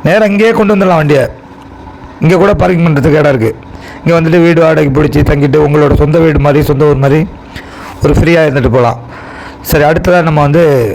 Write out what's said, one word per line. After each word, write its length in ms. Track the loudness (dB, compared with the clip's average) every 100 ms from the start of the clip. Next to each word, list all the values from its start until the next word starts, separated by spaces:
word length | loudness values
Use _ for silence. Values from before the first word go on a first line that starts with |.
நேரா 220 | 0 0 0
இங்கேயே 260 | 2 0
கொண்டு 220 | 2 0
வந்துடலாம் 280 | 0 2 0
வண்டியை. 220 | 2 0 0 -8 -20 -20 -20 -20 -20 -20 -20 -2
இங்க 160 | 0 2
கூட 160 | 2
பார்க்கிங் 320 | 0 0 0 0
பண்றதுக்கு 340 | 0 0 2
இடம் 140 | 2
இருக்கு. 160 | 0 -2 -4 -16 -18 -18 -8
இங்க 160 | -2
வந்துட்டு 260 | 0 2 2
வீடு 180 | 2 2
வாடகைக்கு 320 | 2 2 0
பிடிச்சி 280 | 0 0 0
தங்கிட்டு 360 | 0 0 0 2
உங்களோட 360 | 2 2 2 2
சொந்த 220 | 2 2
வீடு 200 | 2 2
மாதிரி, 220 | 2 0
சொந்த 220 | 0 0 2
ஊர் 180 | 2
மாதிரி 160 | 2 0 -2 -8 -20 -20 -18 -18 -18 -4
ஒரு 120 | -2
ஃப்ரீயா 280 | 0 2 2
இருந்துட்டு 280 | 2 0 0
போலாம். 280 | 0 0 -2 -12 -18 -18 -18 -18 -16
சரி, 220 | -4 0
அடுத்ததா 380 | 2 0 0 0
நம்ம 200 | 0 0
வந்து 220 | 2 2 2 2 -2